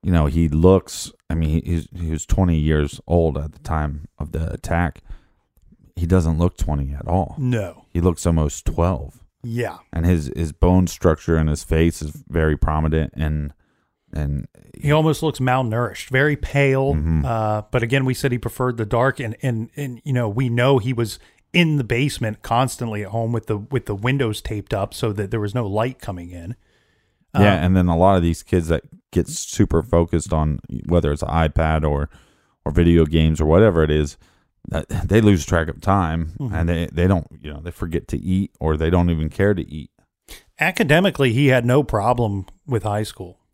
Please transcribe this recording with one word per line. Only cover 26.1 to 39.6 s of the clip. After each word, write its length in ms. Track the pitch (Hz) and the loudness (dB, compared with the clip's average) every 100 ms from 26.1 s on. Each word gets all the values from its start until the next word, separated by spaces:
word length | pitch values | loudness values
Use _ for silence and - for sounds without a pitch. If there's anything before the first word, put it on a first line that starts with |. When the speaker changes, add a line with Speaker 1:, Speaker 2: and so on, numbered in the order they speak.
| 92 87 | -10 -12
Speaker 2:
in. 260 | 87 85 123 _ _ _ _ _ _ _ | -14 -12 -14 _ _ _ _ _ _ _
Speaker 1:
Yeah, 220 | - 104 92 | 4 4 4
Speaker 2:
Um, 60 | |
Speaker 1:
and 140 | 87 92 | 4 4
then 100 | 90 | 4
a 100 | 82 | 4
lot 200 | 92 95 | 4 4
of 40 | |
these 220 | 85 82 | 2 -2
kids 240 | - 92 80 | 0 -2 0
that 160 | 80 - - _ | -2 -4 -20 _
get 160 | - 78 | -2 -2
super 540 | 156 - - 104 82 | -6 -10 0 2 2
focused 500 | - 85 85 85 - | 2 0 2 -2 -2
on 260 | 80 78 71 - - - | -2 0 -4 -8 -12 0
whether 260 | 85 80 | 0 0
it's 120 | 73 | -2
an 60 | - | -2
iPad 540 | 80 80 - 80 78 | 0 0 2 0 2
or, 260 | 76 71 73 - _ _ _ _ | 0 0 -4 -8 _ _ _ _
or 80 | - | -4
video 340 | 76 85 85 78 | 2 6 6 4
games 340 | 80 80 80 | 4 2 2
or 40 | 78 | 4
whatever 380 | 82 110 82 | 6 6 4
it 60 | 78 | 2
is, 280 | 76 76 - _ _ _ _ - | 2 -2 -6 _ _ _ _ -10
that 200 | 82 - - - | -8 -6 -6 2
they 140 | 104 | 4
lose 220 | 107 95 | 6 4
track 240 | 71 87 78 | 2 -2 -2
of 120 | - | -6
time, 520 | - 98 82 82 80 85 | 0 0 0 -2 -6 -8
Speaker 2:
Mm-hmm. 140 | 131 | -6
Speaker 1:
and 160 | 82 82 | -2 -2
they, 180 | 85 85 | -2 -4
they 160 | 78 90 | 0 2
don't, 180 | 95 71 - | 2 -2 -16
you 100 | 73 | -14
know, 80 | 73 | -12
they 100 | 82 | -14
forget 360 | - 85 82 - | -10 -6 -6 -6
to 80 | - | -8
eat, 320 | - 95 98 _ | -2 -2 -2 _
or 180 | 78 78 | -2 0
they 140 | 80 | 2
don't 180 | 87 87 | 2 2
even 180 | 82 80 | 0 -4
care 260 | - 101 | 0 0
to 120 | 95 | 0